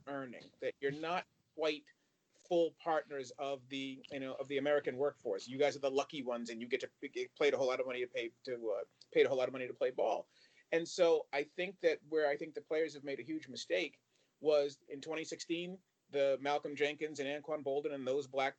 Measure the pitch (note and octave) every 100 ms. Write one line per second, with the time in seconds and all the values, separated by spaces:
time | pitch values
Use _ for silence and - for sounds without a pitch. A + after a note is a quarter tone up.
0 | - C#3 B2+ F#2 F2+ - B2+ - C#3 D3
1 | D#3+ F3+ - _ _ D3+ D#3 D3+ - _
2 | _ _ _ _ - F3 D#3+ - E3 D#3
3 | D3+ C#3 A#2+ B2+ C#3 C3+ B2+ C#3 C3+ C3
4 | - C#3 C3 - C3+ C#3 C#3+ D3 C#3+ B2+
5 | C#3+ - A#2 G2 A#2+ C3 C#3+ C3+ C3+ C3+
6 | C3+ D3+ B2 A#2+ A#2 A2+ A#2+ C3 - _
7 | C#3 A#2+ B2+ - D3 C3 B2+ B2+ B2+ B2
8 | B2 B2+ A#2 - C3 A#2+ A2+ G2+ - -
9 | - D#3+ C3 C3 B2+ C3 B2 - B2 -
10 | A2 - - _ _ _ - E3 E3+ -
11 | E3+ D#3 - C#3+ D3+ - F#3 F3+ E3 -
12 | D3 D#3 D3 - D#3+ D3 - D#3+ D#3 C#3+
13 | C#3 C3+ B2 D#3 C3 A#2+ - F3+ D3+ -
14 | _ _ _ - D3+ D3 C#3+ - - C#3
15 | D#3 D#3 - D3+ - E3+ F3+ F#3 _ _
16 | _ C#3+ C#3 C3 C#3+ D3 D3+ C#3 D3 D3
17 | D#3 C#3+ C#3 D3+ D3+ D3+ C#3 C#3 D3+ C#3
18 | B2+ C#3+ C3 C3+ C3+